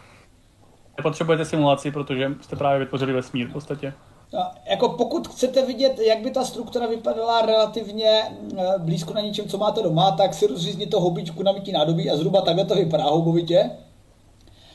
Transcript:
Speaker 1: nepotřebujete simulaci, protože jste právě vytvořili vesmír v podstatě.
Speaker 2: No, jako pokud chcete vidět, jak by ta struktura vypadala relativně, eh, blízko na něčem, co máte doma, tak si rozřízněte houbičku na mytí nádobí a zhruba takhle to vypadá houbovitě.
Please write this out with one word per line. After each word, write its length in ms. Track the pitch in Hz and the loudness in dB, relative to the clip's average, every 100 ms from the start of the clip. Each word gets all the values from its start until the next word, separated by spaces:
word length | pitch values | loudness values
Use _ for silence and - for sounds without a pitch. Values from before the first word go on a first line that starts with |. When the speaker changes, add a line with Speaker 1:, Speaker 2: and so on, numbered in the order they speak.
| - - - _ _ _ - _ - - | -20 -20 -20 _ _ _ -20 _ -16 -4
Speaker 1:
nepotřebujete 480 | 160 147 165 160 156 | -4 -2 0 0 0
simulaci, 460 | 160 143 139 147 | 2 4 2 0
protože 400 | 143 143 131 135 143 | -6 -4 -2 -2 -4
jste 140 | - 143 | -10 -4
právě 240 | 143 139 | 0 0
vytvořili 340 | 131 135 135 | 0 -2 -2
vesmír 340 | 127 123 131 120 | -2 -2 -6 -6
v 60 | |
podstatě. 400 | 147 - 139 135 - - - - | -8 -10 -10 -10 -12 -20 -20 -10
Speaker 2:
No, 60 | - - - - | -6 -6 -8 -6
jako 200 | 196 240 | 0 0
pokud 380 | - - 330 - | 0 -2 -2 -6
chcete 380 | - 254 262 254 | -2 0 2 0
vidět, 340 | 254 262 220 | 0 0 2
jak 200 | 220 220 | 2 2
by 120 | 240 | 0
ta 120 | 262 247 | -4 -4
struktura 420 | 226 226 240 226 | -6 -6 -4 -4
vypadala 540 | 226 240 226 226 233 | -4 -4 -2 0 2
relativně, 800 | 220 220 208 226 202 214 220 220 - - - 196 | 4 2 2 -2 -8 0 4 4 2 -8 -10 -4
eh, 60 | 185 190 | 0 0
blízko 360 | 165 196 - | 0 -2 -2
na 80 | 208 | -6
něčem, 260 | 208 208 202 | -4 -6 -6
co 100 | 196 | -2
máte 240 | 214 214 | 0 0
doma, 300 | 180 160 190 | 0 4 4
tak 220 | 190 190 | 4 2
si 140 | - 208 | 4 0
rozřízněte 500 | 175 185 175 208 180 | 0 -4 -6 -2 0
houbičku 460 | 175 170 165 - | 2 -2 -6 0
na 80 | 190 | 0
mytí 200 | 190 147 | 0 -2
nádobí 380 | 156 151 165 147 | 0 2 0 0
a 80 | 147 | 0
zhruba 240 | 185 190 | 2 2
takhle 240 | 175 170 190 | 2 2 2
to 100 | 196 | 2
vypadá 280 | 160 151 | 2 2
houbovitě. 680 | 147 160 165 170 165 180 240 - - - _ _ - - - - - | 2 2 4 2 4 2 2 -4 -18 -20 _ _ -20 -20 -20 -20 -20